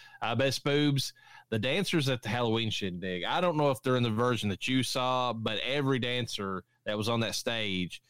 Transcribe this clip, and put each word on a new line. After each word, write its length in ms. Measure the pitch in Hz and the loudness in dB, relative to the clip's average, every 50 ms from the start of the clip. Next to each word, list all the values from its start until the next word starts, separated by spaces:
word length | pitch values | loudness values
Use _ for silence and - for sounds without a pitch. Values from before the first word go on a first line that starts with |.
| - - - - | -20 -20 -14 -6
Uh, 140 | - 110 117 | -4 -2 0
best 280 | 110 135 139 127 - - | 2 2 0 0 -2 -2
boobs, 480 | 147 143 147 147 147 143 135 131 - - - - - - - - _ | 0 2 4 4 4 2 2 -2 -4 -8 -14 -20 -20 -20 -20 -10 _
the 80 | 110 110 | -4 -2
dancers 500 | 101 127 143 190 196 - - 170 143 131 | 0 0 0 0 0 0 0 0 2 2
at 140 | 131 120 | 0 -2
the 80 | - 107 | -2 -2
Halloween 400 | 101 120 123 117 110 113 113 110 | -2 0 2 2 2 2 0 0
shindig. 540 | - - 104 98 87 90 90 95 92 90 85 | -2 -4 -4 -4 -6 -4 -4 -4 -4 -2 -2
I 180 | 104 127 165 | -2 0 2
don't 160 | 180 180 165 151 | 2 2 2 4
know 140 | 147 143 | 2 2
if 100 | 135 - | 2 2
they're 160 | - 131 127 127 | 2 2 2 4
in 60 | 120 | 4
the 80 | 120 | 2
version 360 | 107 110 120 123 123 104 - 104 | 2 2 2 2 2 2 0 -2
that 180 | 98 - - 123 | -2 -2 -2 0
you 160 | 131 131 120 | 2 2 2
saw, 500 | - - 135 127 127 127 127 127 123 117 | 0 0 0 0 0 2 2 0 0 -2
but 240 | 113 110 113 110 95 71 | -2 -2 -2 -2 -2 -2
every 320 | 120 131 147 143 135 135 127 | -2 0 0 2 2 2 2
dancer 640 | 113 120 123 123 120 110 - - 101 95 95 92 - _ _ _ _ | 0 -2 -2 -2 -4 -4 -4 -4 -4 -4 -4 -6 -8 _ _ _ _
that 100 | 107 104 | -4 -2
was 140 | 104 107 117 | -2 0 0
on 100 | 117 117 | 2 0
that 120 | 113 104 95 | 0 0 -2
stage 680 | - - 123 117 113 110 104 95 92 90 85 - - - _ | -4 -4 -4 -2 -2 -2 -2 0 -2 -2 -2 -6 -12 -18 _